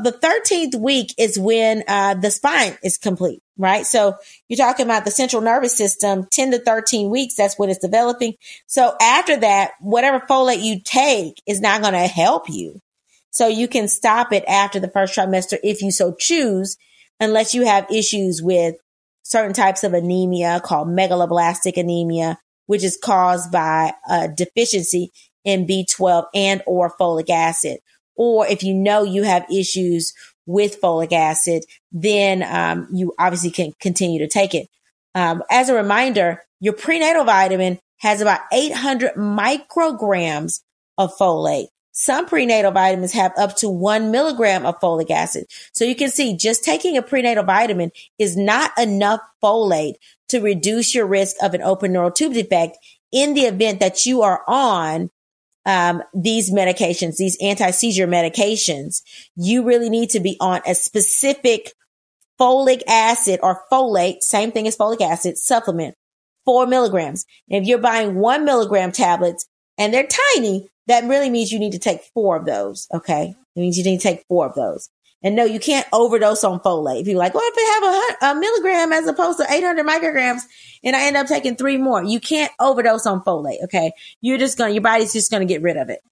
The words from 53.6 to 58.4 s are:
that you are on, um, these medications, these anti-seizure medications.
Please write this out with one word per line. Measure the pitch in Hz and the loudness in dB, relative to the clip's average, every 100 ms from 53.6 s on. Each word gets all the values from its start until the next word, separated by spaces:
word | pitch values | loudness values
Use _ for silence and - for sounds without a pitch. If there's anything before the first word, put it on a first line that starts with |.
| 220 190 | -2 0
that | 190 190 247 | 0 0 0
you | 254 | 2
are | 208 180 - | 2 0 0
on, | 254 262 185 160 160 175 - _ _ _ _ 196 | 2 2 0 -2 -4 -6 -10 _ _ _ _ 0
um, | 190 175 175 - | 2 2 0 -4
these | 190 185 226 190 | -4 0 0 0
medications, | 196 185 180 180 170 175 156 | 0 0 0 0 -2 -4 -4
these | 190 180 | -4 -2
anti-seizure | 202 196 190 175 233 185 180 | -2 0 0 0 0 0 2
medications. | 175 165 165 | 2 0 0